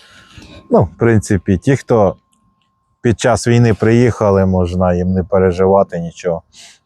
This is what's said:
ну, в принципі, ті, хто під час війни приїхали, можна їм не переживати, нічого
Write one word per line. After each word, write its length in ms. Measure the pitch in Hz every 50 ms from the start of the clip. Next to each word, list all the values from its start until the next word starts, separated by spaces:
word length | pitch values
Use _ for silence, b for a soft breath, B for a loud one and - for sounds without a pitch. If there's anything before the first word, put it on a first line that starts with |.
| B B B B B B B B B - - - - -
ну, 120 | - 214 120
в 140 | 80 - -
принципі, 580 | 117 117 113 104 - - 110 90 - - 98 85
ті, 180 | - 131 139 127
хто 380 | - - 123 113 101 90 - _ _ _ _ _ _ _ _ _ _ _ _ _ _ _ _ _
під 180 | - 123 110 -
час 280 | - 127 117 104 - 120
війни 260 | 120 120 120 117 104
приїхали, 720 | - 107 110 113 120 123 120 - - 113 101 98 98 95
можна 480 | 95 92 92 90 85 87 92 92 90 90
їм 200 | 90 90 90 92
не 100 | 92 87
переживати, 760 | - - 95 92 95 87 87 95 95 98 98 98 - - 87
нічого 420 | 85 82 - - - 90 82 82 - _ B B B B B B B